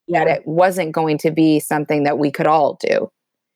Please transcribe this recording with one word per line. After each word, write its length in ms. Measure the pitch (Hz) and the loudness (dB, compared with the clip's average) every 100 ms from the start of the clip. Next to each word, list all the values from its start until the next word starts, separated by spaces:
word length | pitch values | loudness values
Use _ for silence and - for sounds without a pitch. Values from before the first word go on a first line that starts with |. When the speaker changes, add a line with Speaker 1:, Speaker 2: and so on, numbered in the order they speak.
| - | -4
Speaker 1:
that 180 | 170 160 | -2 0
Speaker 2:
Yeah. 80 | |
Speaker 1:
it 120 | 139 - | -2 -2
wasn't 440 | 165 185 185 160 | 2 2 0 -4
going 260 | 160 160 151 | -2 -2 0
to 120 | 160 | -2
be 300 | 156 160 151 | 2 2 2
something 440 | - 156 147 151 | 0 -4 -2 -2
that 140 | 143 143 | 0 0
we 120 | 143 | -2
could 160 | 139 151 | 0 0
all 280 | 156 143 - | 2 0 -2
do. 320 | - - - _ _ _ _ | -2 -2 -4 _ _ _ _